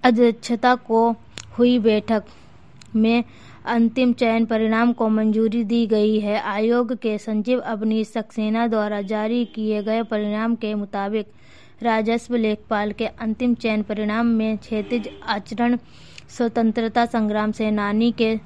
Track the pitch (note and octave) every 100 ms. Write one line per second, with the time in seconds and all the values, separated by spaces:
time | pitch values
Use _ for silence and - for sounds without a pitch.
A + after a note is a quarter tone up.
0 | B3+ A#3 A#3+ A#3 - A#3 B3 B3 - A3+
1 | A#3 A3+ - - - - B3 B3 A3 G#3+
2 | G#3+ A3 G3+ - - - - - - A3
3 | A3 A#3 A#3 - - - - A#3 A#3 A3+
4 | B3+ A#3 A#3 A3+ A3+ A3+ A3 A3 A#3+ A#3
5 | A3 G#3+ A3 G#3+ A3+ A#3 G#3 A#3 A3+ G#3+
6 | G#3+ G#3+ G#3 G#3 - G3+ A3 A#3+ A#3+ B3+
7 | A3+ G#3 A3 G#3+ G#3 B3 A3 A3 A3 A3
8 | G#3+ A#3 A3 - G#3+ A3 A#3 A3 G#3 G#3
9 | G3 G#3+ G#3+ A#3+ A3+ - G#3+ G#3+ G#3 A3+
10 | A3+ G#3+ G#3 G#3 A3+ A#3 G#3+ G#3+ G3+ G3+
11 | G3 G#3+ G#3 - - - - - A#3 A3+
12 | A3 A#3 - A#3+ A3 G#3+ - G#3+ G#3 G#3
13 | A3+ - A3+ G#3+ B3 A#3 A3+ G#3+ G3+ G#3
14 | G#3 G#3+ A#3 A3+ A3 G#3+ - G#3+ G3+ A#3+
15 | G#3 - - G#3 G3 G#3+ A#3+ A#3+ - -
16 | - - - - A#3 A#3 A3+ A3 A3+ A#3
17 | A#3 A#3 G#3+ G#3 G#3+ G#3 A3 G#3 G3+ G#3+
18 | A#3 A#3 A3+ A3